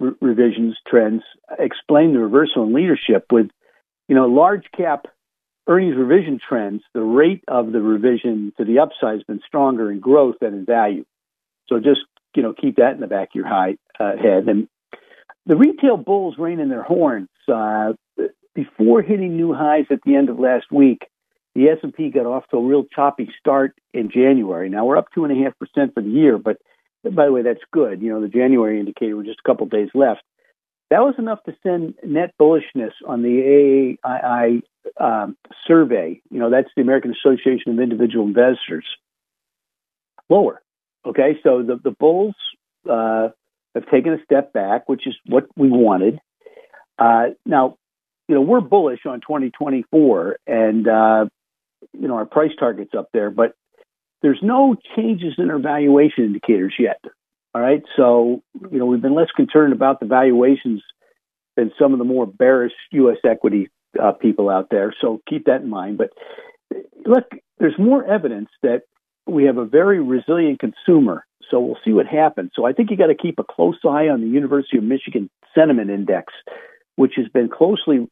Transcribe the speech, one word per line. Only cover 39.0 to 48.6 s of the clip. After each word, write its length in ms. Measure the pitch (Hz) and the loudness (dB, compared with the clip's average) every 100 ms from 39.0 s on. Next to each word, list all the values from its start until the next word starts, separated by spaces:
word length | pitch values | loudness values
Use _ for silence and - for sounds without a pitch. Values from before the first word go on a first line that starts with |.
| _ _ _ _ _ _ _ _ _ _ _ _ - | _ _ _ _ _ _ _ _ _ _ _ _ 0
lower. 320 | 196 135 - _ _ _ _ | 2 2 -2 _ _ _ _
Okay, 340 | 127 131 135 151 | -8 0 0 2
so 200 | 143 127 | 0 0
the, 140 | 117 123 | 0 -4
the 100 | 131 | -6
bulls, 420 | 107 151 175 208 202 - - _ _ - | 0 2 2 0 -6 -14 -16 _ _ -4
uh, 380 | 117 113 113 113 - _ _ _ | -2 -2 -2 -4 -6 _ _ _
have 160 | 131 - | -12 -2
taken 240 | 131 151 | 0 0
a 100 | 160 | -4
step 280 | - 139 139 | 0 0 0
back, 360 | - 98 117 - | -4 -2 -4 -4
which 180 | 131 131 | -6 -6
is 80 | 110 - | -12 -2
what 180 | 123 - | -2 -2
we 140 | - 139 | 0 2
wanted. 500 | 123 110 92 98 147 _ _ - - - - _ - | 4 4 2 0 -2 _ _ -20 -20 -20 -20 _ -2
Uh, 280 | 117 117 120 - | 2 2 0 -4
now, 320 | - 147 131 - _ _ _ _ - | -2 0 0 -4 _ _ _ _ -2
you 80 | |
know, 60 | 143 | 0
we're 200 | 143 247 | 2 2